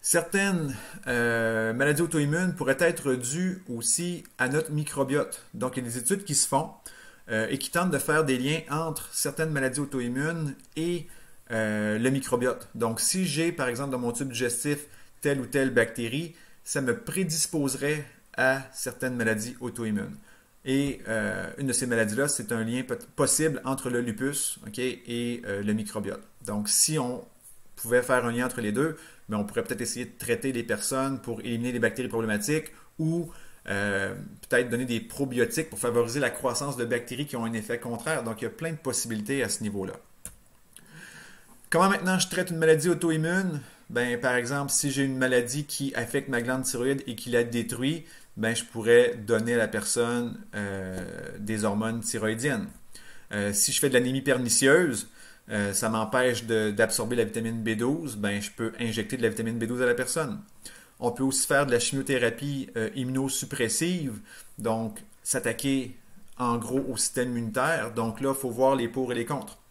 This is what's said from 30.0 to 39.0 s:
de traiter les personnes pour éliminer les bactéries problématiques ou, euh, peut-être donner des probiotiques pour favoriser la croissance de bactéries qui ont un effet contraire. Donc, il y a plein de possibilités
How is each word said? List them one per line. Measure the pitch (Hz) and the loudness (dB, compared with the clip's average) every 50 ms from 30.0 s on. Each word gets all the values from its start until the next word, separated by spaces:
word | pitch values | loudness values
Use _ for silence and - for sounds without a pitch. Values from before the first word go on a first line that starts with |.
| 123 | -8
de | - - - | -10 -10 -12
traiter | - - 117 104 - 135 127 | -2 -2 -2 0 0 -2 -2
les | 120 117 | -2 -2
personnes | - 110 104 - - 135 131 135 135 135 123 | -2 -2 -2 -2 -2 0 0 0 0 -2 -4
pour | - - 117 104 | -4 -6 -8 -6
éliminer | - 123 120 113 117 123 123 | -4 -4 -2 -2 -2 -2 0
les | 120 | 2
bactéries | 113 113 110 - 127 110 | 2 2 0 0 -6 -2
problématiques | 107 117 113 110 107 104 104 - 147 156 156 - - - - - - - | -2 -2 0 2 0 0 2 2 0 0 0 -4 -16 -20 -20 -20 -6 -2
ou, | 165 156 165 175 175 165 - - - - - - - - | 0 2 2 0 -2 -4 -8 -14 -16 -16 -18 -16 -8 -4
euh, | 98 101 101 104 101 98 98 98 98 98 101 - - - - - | -2 -2 0 0 0 0 0 -2 -4 -6 -10 -14 -16 -18 -6 0
peut-être | - 123 127 123 | 2 2 2 2
donner | 117 120 131 | 0 -2 -2
des | 127 120 113 | 0 -2 -2
probiotiques | 107 - - - 143 131 123 123 120 113 - - 160 - | -4 -6 -4 -4 -4 -2 2 2 2 2 2 -4 -4 -4
pour | - 107 | -6 -4
favoriser | - 120 120 120 117 113 110 143 | -2 0 2 2 2 2 2 0
la | 139 120 | 0 0
croissance | - - - 131 117 - 143 143 139 | -2 0 -2 -2 -2 0 -2 -4 -4
de | 120 120 | -4 -2
bactéries | 117 123 117 120 - 127 135 147 | 0 0 -2 -2 -4 -6 -6 -6
qui | 147 - | -4 -4
ont | 123 117 | -4 -2
un | 113 117 | -2 -2
effet | 113 107 - 120 120 | -4 -4 -4 -6 -4
contraire. | - 123 117 113 - 160 160 143 117 | -4 -6 -6 -4 -2 -2 -2 -2 -2
Donc, | 113 113 107 - | -4 -4 -4 -4
il | |
y | 113 | -6
a | |
plein | - - 165 165 160 | -6 -4 -6 -6 -6
de | |
possibilités | 151 - 135 120 - | -4 -4 -2 -2 -2